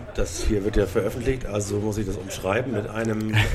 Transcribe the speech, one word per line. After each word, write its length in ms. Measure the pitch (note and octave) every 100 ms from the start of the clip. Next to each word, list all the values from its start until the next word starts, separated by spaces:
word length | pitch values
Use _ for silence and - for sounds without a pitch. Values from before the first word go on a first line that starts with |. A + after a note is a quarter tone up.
| - -
das 260 | G2+ -
hier 220 | - G#2+
wird 120 | G2 A2
ja 100 | G2
veröffentlicht, 600 | A#2 G2+ A2+ A#2+ C3 A2
also 300 | G#2 G2 G#2
muss 180 | G#2 G#2
ich 80 | G2
das 100 | G2
umschreiben, 560 | F#2+ - F#2 G#2 B2+
mit 160 | G#2+ -
einem, 440 | G#2+ A2+ A2 G#2+ G#2+ G#2